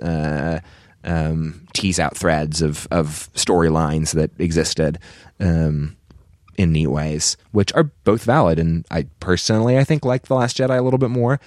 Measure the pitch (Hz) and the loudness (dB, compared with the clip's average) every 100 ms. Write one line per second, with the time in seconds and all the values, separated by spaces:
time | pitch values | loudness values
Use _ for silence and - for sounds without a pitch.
0 | 85 80 76 76 78 78 - - - _ | -4 -2 -2 -2 -4 -6 -8 -20 -20 _
1 | - 82 78 80 78 85 - - 95 87 | -4 -2 0 -2 -6 -10 -10 -4 -2 0
2 | 76 - 90 78 76 78 78 73 - 85 | -2 -2 0 0 -2 0 -2 -2 -4 -2
3 | 76 78 - - - 90 82 80 76 78 | -2 -6 -10 -4 2 4 4 2 0 0
4 | 78 78 76 - 87 80 78 - 73 82 | 0 0 -2 -2 0 0 0 0 -2 -2
5 | - - - - 92 82 78 76 76 - | -12 -20 -20 -4 0 2 0 -2 -6 -10
6 | _ - _ _ _ - 87 78 76 73 | _ -20 _ _ _ 0 2 2 0 -2
7 | 78 78 - - _ 104 98 - 151 - | -2 -4 -4 -6 _ 0 2 2 0 0
8 | 104 113 113 147 90 80 82 82 - 82 | 0 0 2 2 4 2 0 -2 -4 -6
9 | 69 - 92 87 - 110 120 131 135 151 | -6 -8 -2 0 2 2 2 2 2 0
10 | 127 127 - 131 120 - 131 127 127 131 | 0 -4 0 0 0 0 0 2 2 2
11 | 120 123 120 139 | 0 0 0 0